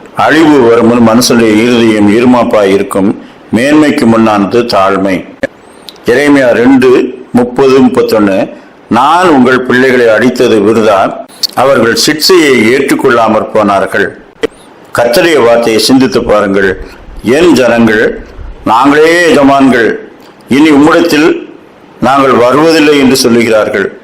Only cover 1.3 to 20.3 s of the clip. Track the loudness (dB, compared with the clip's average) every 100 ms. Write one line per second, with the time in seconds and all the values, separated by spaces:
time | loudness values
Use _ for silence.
1.3 | 0 0 0 0 0 0 0 0 2 2
2.3 | 0 0 0 0 0 -2 -4 -4 -6 -12
3.3 | -20 -6 -4 0 2 0 0 0 2 2
4.3 | 0 0 -2 -2 -2 0 -2 -4 -4 -8
5.3 | -14 -14 -14 -20 -20 -20 -10 -2 0 2
6.3 | 2 2 2 2 2 2 2 -2 -8 -6
7.3 | -4 -2 0 2 2 2 0 -2 0 0
8.3 | -2 -6 -12 -20 -20 -4 -2 0 0 0
9.3 | 2 2 0 0 0 0 2 2 2 0
10.3 | 0 0 2 0 0 0 0 -2 -6 -18
11.3 | -12 -10 -2 0 0 0 -2 -2 -2 0
12.3 | 0 0 -2 0 -2 -2 -2 0 0 0
13.3 | -2 -2 -4 -2 -2 -4 -4 -6 -8 -20
14.3 | -12 -12 -12 -20 -20 -10 -4 0 0 0
15.3 | 2 2 0 0 -2 0 0 2 -2 0
16.3 | -2 0 -2 -2 -4 -12 -20 -20 -8 -2
17.3 | 0 2 2 0 0 0 0 -2 -6 -16
18.3 | -18 -18 -10 -2 0 2 2 2 2 2
19.3 | 2 2 2 2 0 -2 -4 -14 -20 -20